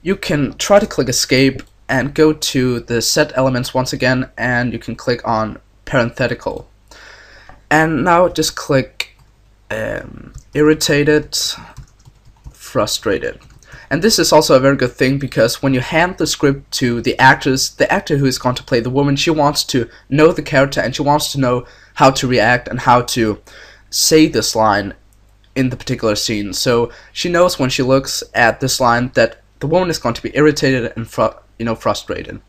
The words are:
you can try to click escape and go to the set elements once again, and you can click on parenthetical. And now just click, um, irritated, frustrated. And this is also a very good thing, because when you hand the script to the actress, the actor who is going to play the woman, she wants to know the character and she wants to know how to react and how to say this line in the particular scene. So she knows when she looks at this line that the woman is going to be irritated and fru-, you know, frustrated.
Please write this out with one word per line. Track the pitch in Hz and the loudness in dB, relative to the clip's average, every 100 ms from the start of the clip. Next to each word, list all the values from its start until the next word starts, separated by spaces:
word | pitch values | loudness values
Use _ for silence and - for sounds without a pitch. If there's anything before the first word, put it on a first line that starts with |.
you | - | -4
can | 196 - 151 131 - | -4 -2 -2 -2 -4
try | - 202 | 2 4
to | 214 | 4
click | - 127 | -2 -2
escape | 123 - 131 135 131 - _ _ | -2 0 2 2 0 -14 _ _
and | 131 127 | -2 -2
go | 143 156 | 2 2
to | 151 - 135 127 120 | 2 -2 -2 -2 -2
the | 117 117 | -4 -4
set | 113 - 151 - | -2 0 0 0
elements | 131 127 123 | 0 0 -4
once | - - | -4 -4
again, | - 127 127 127 - | -2 0 0 -4 -6
and | 117 123 123 | -2 -2 -2
you | 113 | -6
can | - | -10
click | 113 - 120 - | -8 -4 -4 -2
on | 113 110 - _ _ | -2 -2 -8 _ _
parenthetical. | - 139 117 - 123 120 - - - _ _ - - - - - - - _ | -4 -2 -2 -2 -4 -4 -8 -10 -14 _ _ -20 -20 -20 -20 -20 -20 -20 _
And | 151 160 156 | 2 2 0
now | 175 170 180 | 2 2 2
just | 175 - | 0 -4
click, | - - 139 127 _ - _ _ _ _ _ _ | -4 -2 -2 -2 _ -16 _ _ _ _ _ _
um, | 107 110 104 - - - - - | -8 -6 -8 -10 -18 -18 -20 -8
irritated, | 139 151 156 - 147 147 151 147 - - - - - - _ - _ - _ - | 2 4 4 2 2 4 2 0 -6 -6 -8 -16 -20 -20 _ -20 _ -20 _ -20
frustrated. | - - - 107 - - 95 64 - - - _ - - | -20 -8 -4 -2 -2 -2 -4 -4 -10 -18 -20 _ -20 -6
And | 160 | 0
this | 196 - | 2 2
is | 165 | 4
also | 156 156 | 4 6
a | 139 | 4
very | 135 139 | 4 2
good | 127 | -2
thing, | - 131 139 | 0 0 0
because | 139 - - - | -4 0 0 0
when | 139 | -2
you | 127 | -2
hand | 123 165 180 185 | 0 0 0 0
the | 156 | -4
script | - 143 139 - | 0 0 -2 -6
to | - 127 120 | -4 -2 0
the | 117 - | -2 4
actress, | 131 135 - 131 - | 4 4 2 -2 -4
the | - - | -2 0
actor | 185 - 147 | 0 -2 0
who | 135 | 0
is | 123 | 0
going | - 123 | -4 -4
to | |
play | - 127 | -2 -2
the | 117 | 0
woman, | 127 143 139 | 0 0 0
she | - | 0
wants | 156 143 - | 2 2 0
to | - 135 113 - _ | -2 -2 -2 -10 _
know | 139 208 | 4 4
the | 180 | 4
character | 147 143 139 139 | -2 0 0 0
and | 101 | -4
she | 135 | -2
wants | 139 147 - | 0 0 0
to | 143 | -2
know | 131 123 127 - - | 0 0 -4 -20 -20
how | - 143 | 2 4
to | - 131 | 4 0
react | 123 107 120 - | 2 4 2 0
and | 117 | -4
how | - 123 | 2 2
to | 120 - 110 101 - - - - _ | 2 -2 -2 -2 -10 -20 -20 -20 _
say | - - 160 156 | -2 2 4 4
this | 123 107 | 2 -2
line | 117 110 101 101 - _ _ _ _ _ - | 0 2 2 -2 -10 _ _ _ _ _ -4
in | 131 | -4
the | 127 | -4
particular | - 127 110 104 | -8 -4 -2 -2
scene. | - 110 101 | -4 -4 -6
So | 90 - 117 92 - - | -4 0 0 0 -6 -18
she | - 175 | -8 -2
knows | 175 180 - | 2 2 2
when | 131 | -2
she | - | -2
looks | 127 135 135 - - | 2 0 0 -10 -6
at | - 117 - | 2 2 2
this | 131 - | -2 0
line | 123 117 123 | 2 2 0
that | - 117 - _ _ | 0 0 0 _ _
the | 143 | -2
woman | 170 180 | 0 0
is | 156 | -2
going | 123 113 | -4 -4
to | |
be | - - | -6 2
irritated | 151 147 143 131 117 | 2 2 0 0 -4
and | - 113 | -8 -10
fru-, | - 110 - _ _ | -2 -2 -2 _ _
you | |
know, | 117 | -6
frustrated. | 110 - 104 - - - - | -4 -2 -4 -6 -10 -10 -16